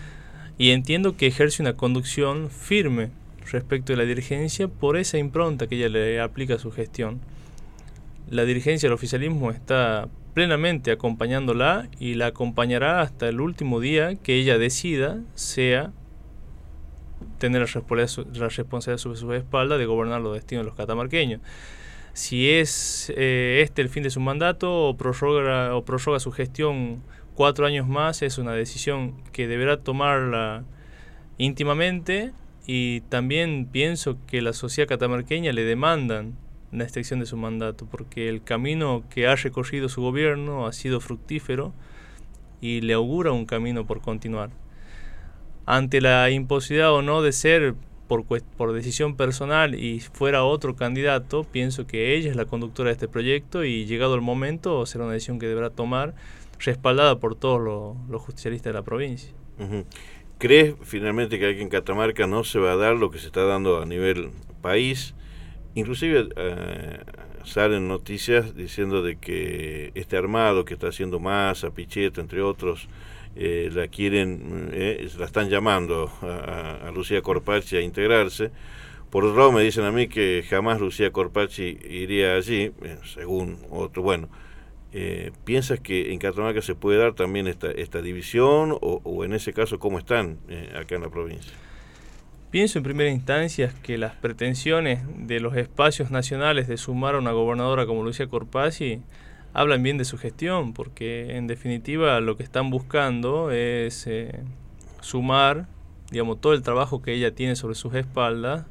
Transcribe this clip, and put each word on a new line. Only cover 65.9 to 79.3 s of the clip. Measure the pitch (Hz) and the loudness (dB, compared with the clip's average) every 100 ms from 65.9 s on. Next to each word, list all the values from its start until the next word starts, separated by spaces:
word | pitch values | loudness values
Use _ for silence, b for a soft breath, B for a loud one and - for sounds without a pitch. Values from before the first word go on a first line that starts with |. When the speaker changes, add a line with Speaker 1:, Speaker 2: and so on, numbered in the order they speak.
| 127 165 151 110 | -2 2 4 2
Speaker 2:
eh, | - 90 87 87 87 80 80 - - - - | -2 -4 -2 -6 -6 -8 -10 -14 -16 -16 -16
salen | - - 107 104 92 | -4 4 4 4 0
noticias | 95 87 101 - 120 110 - | -2 -4 -6 4 4 4 -6
diciendo | 87 - 98 98 | -10 -4 0 2
de | 87 82 | 0 -4
que | - 85 82 82 78 76 76 | -6 -4 -4 -6 -6 -8 -8
este | - 92 95 | -10 -2 0
armado | 95 113 113 98 | 2 4 6 4
que | - | 2
está | 85 87 | -4 -6
haciendo | - 95 87 | -4 -4 -2
Massa, | 90 101 98 92 85 | 0 2 2 0 -4
Pichetto, | 69 85 - 98 - | -6 -8 0 0 -2
entre | 80 87 | -6 -2
otros, | 98 95 92 82 - B B B B | -2 0 -4 -4 -8 B B B B
eh, | - 87 85 85 | -6 -2 -2 -2
la | 85 82 | -2 -4
quieren, | - 101 101 92 90 - 87 82 | -2 2 2 2 -2 -8 -8 -6
eh, | 80 95 110 - 87 | -4 -2 -2 -8 -8
la | 87 | -4
están | - 104 | 0 2
llamando | 98 107 98 87 82 78 - | 2 4 2 2 -2 -2 -6
a, | 90 87 71 85 80 78 | -8 -8 -8 -8 -8 -10
a, | 80 | -8
a | |
Lucía | 85 92 104 | -8 0 0
Corpachi | 92 90 - 104 - 92 | 2 0 2 0 2 0
a | |
integrarse. | 87 87 104 113 98 - 110 B B B B B - | 0 0 4 6 4 0 -4 B B B B B -2
Por | 98 | 2
otro | 104 | 4